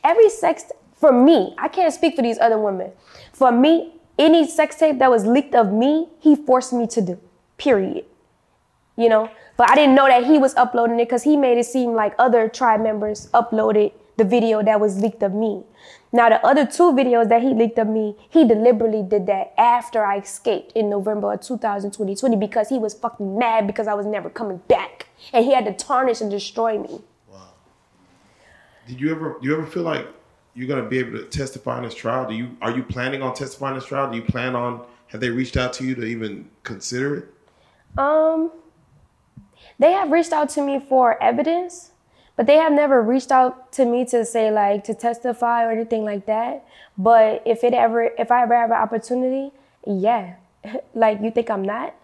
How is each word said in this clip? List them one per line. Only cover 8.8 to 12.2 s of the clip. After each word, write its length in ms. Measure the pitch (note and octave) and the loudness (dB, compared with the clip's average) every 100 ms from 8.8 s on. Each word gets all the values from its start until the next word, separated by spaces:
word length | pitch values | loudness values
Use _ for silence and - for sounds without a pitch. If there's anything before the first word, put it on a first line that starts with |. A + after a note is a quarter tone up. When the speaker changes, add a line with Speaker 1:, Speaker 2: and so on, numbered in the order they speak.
| _ - | _ 0
Speaker 1:
You 100 | A#3 | 2
know? 220 | A3 A3 - - - | 2 0 -12 -14 2
But 120 | A#3+ | 4
I 60 | B3 | 6
didn't 200 | C#4+ C4 | 6 6
know 120 | C4+ | 6
that 180 | B3 B3 | 4 6
he 120 | D4+ | 4
was 180 | C4 - | 4 2
uploading 440 | B3 A#3+ A#3 A#3 | 0 2 0 0
it 80 | A#3 | -2
'cause 160 | B3 | 0
he 140 | C#4+ D4 | 2 2
made 200 | B3+ A#3+ | 2 2
it 80 | A#3+ | 0
seem 280 | C4 A#3+ | -2 -2
like 200 | A3+ G#3 | -2 -2
other 300 | G#3+ | 2